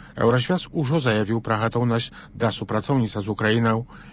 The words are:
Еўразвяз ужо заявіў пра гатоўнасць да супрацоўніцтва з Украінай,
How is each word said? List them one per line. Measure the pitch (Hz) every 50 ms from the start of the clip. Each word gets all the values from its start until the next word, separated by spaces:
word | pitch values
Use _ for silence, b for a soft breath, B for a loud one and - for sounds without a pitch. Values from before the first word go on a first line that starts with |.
| B B B -
Еўразвяз | - 113 120 127 123 - 185 175 - - -
ужо | 175 147 123 156 165
заявіў | 127 127 107 107 107 95 113 117
пра | - 113 113 107 110
гатоўнасць | 113 - 120 123 120 117 117 117 - B B B B B
да | - 117 110
супрацоўніцтва | 101 - 110 - 107 107 104 - 139 135 117 101 - 107 95
з | 104
Украінай, | 104 - 110 107 110 117 117 113 110 113 120 B B B B B